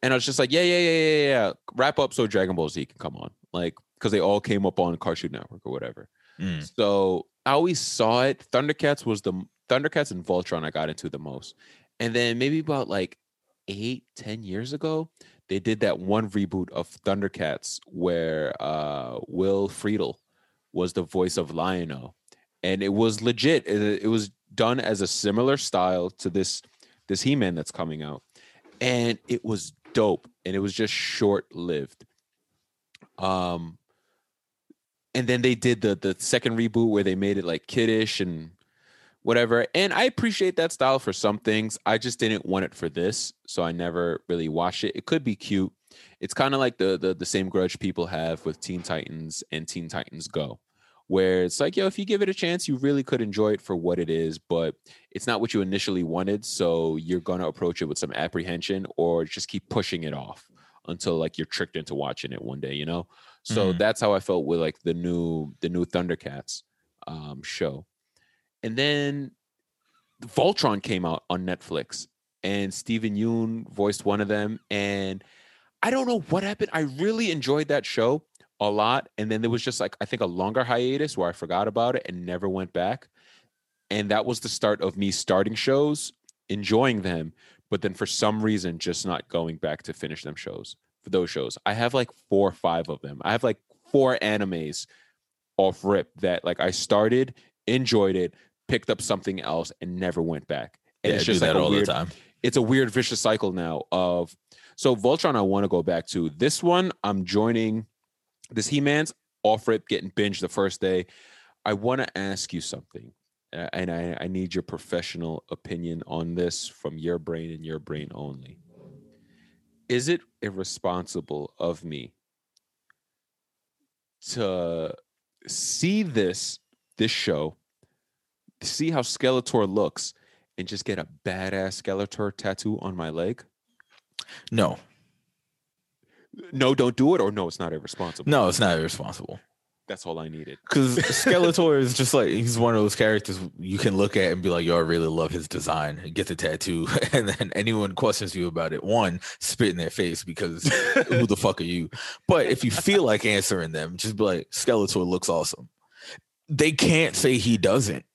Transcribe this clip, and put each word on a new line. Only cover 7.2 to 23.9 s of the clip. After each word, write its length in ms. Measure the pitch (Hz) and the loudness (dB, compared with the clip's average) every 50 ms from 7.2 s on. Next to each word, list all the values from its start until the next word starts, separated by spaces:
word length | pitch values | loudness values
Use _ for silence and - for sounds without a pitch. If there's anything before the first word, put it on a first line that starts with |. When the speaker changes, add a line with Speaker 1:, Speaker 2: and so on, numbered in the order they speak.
| - _ _ _ _ | -2 _ _ _ _
Speaker 1:
I 80 | - 135 | 2 4
always 280 | 143 165 180 175 - | 4 4 2 0 0
saw 420 | - - - - 117 110 113 123 127 | -2 -4 0 2 2 4 4 4 4
it. 240 | 135 135 - - _ - | 2 0 -2 -8 _ 0
Thundercats 520 | 123 135 147 151 _ - 147 143 - - | 0 2 2 -2 _ 2 2 2 2 0
was 180 | 123 113 101 - | -2 -2 0 0
the, 100 | 101 92 92 92 - _ _ _ _ | -4 -4 -4 -6 -10 _ _ _ _
Thundercats 440 | 123 127 143 151 - 160 147 - 101 | 0 2 2 0 0 0 -2 -2 -4
and 120 | 90 85 | -10 -2
Voltron 400 | - 92 90 90 - - 82 78 | 0 0 0 0 -2 -4 -4 -4
I 60 | 76 | -4
got 200 | 76 78 78 78 | -4 -4 -4 -4
into 180 | 76 - - 85 | -4 -6 -8 -8
the 100 | 71 71 | -8 -8
most. 380 | 76 76 67 65 - - - _ _ - - _ _ _ _ _ | -10 -10 -12 -12 -14 -16 -20 _ _ -20 -20 _ _ _ _ _
And 160 | 117 117 113 | -4 -2 2
then 240 | 120 120 117 117 120 | 2 2 2 2 2
maybe 220 | 131 139 151 160 | 0 0 0 0
about, 280 | 156 156 151 139 123 - | -2 -2 -2 -2 -2 -2
like, 300 | 95 101 92 - - _ _ _ _ _ _ _ _ _ _ | -2 -2 -2 -2 -6 _ _ _ _ _ _ _ _ _ _
eight, 380 | - 98 98 107 117 127 123 _ _ _ | -12 -10 -6 -4 -6 -6 -6 _ _ _
ten 300 | - - 110 107 113 110 | -16 -12 -10 -10 -10 -8
years 280 | 98 92 101 117 127 139 | -8 -6 -6 -6 -6 -8
ago, 380 | 151 147 160 160 156 160 160 _ _ - _ _ _ _ _ | -6 -4 -2 -2 -2 -4 -6 _ _ -20 _ _ _ _ _
they 100 | 95 98 | -4 -2
did 220 | 90 113 110 101 | 0 0 0 2
that 180 | 98 101 80 - | 2 0 0 0
one 320 | 90 95 101 107 110 104 | 0 0 2 2 2 0
reboot 400 | 95 104 101 90 78 95 90 87 | 0 -2 -2 0 0 -4 -4 -4
of 180 | - - 85 - - - _ | -4 -8 -8 -8 -10 -6 _
Thundercats 760 | - 98 101 101 98 - - 92 78 71 - - - - - _ | -2 0 0 0 -4 -4 -4 -4 -4 -4 -6 -8 -12 -12 -12 _
where, 680 | _ - - 87 90 87 85 82 80 78 78 76 67 - - - | _ -6 -2 0 0 2 2 0 0 -2 -2 -2 -2 -4 -4 -4
uh, 560 | 71 78 78 76 76 73 71 64 60 62 57 - | -4 -4 -2 -2 -4 -4 -6 -6 -8 -10 -10 -10
Will 400 | - - 87 92 95 98 98 101 98 | -8 -2 0 2 2 2 2 2 -2
Friedle 520 | - - - 104 104 107 90 62 - _ _ _ _ _ _ _ _ _ _ _ _ | -4 -4 -2 -2 0 0 0 -2 -4 _ _ _ _ _ _ _ _ _ _ _ _
was 200 | - 90 90 - | -2 -2 0 0
the 100 | - 90 | -2 -4
voice 340 | 80 - 95 90 92 - | -2 0 2 2 2 2
of 140 | - 87 73 | -2 -2 -2
Lion-O. 640 | 78 80 82 92 92 90 87 82 73 65 62 - - _ _ _ - _ _ _ _ _ - | -2 -4 -2 -2 -2 -2 -4 -6 -8 -10 -12 -14 -18 _ _ _ -20 _ _ _ _ _ -2
And 200 | 90 92 95 98 | -2 -2 0 0
it 60 | 98 | 0
was 300 | 98 104 113 113 110 107 | 2 4 4 4 2 2
legit. 460 | 110 120 120 113 120 143 165 151 - | 0 0 0 2 2 4 4 2 2
It, 360 | - 98 104 104 104 | 0 0 0 2 2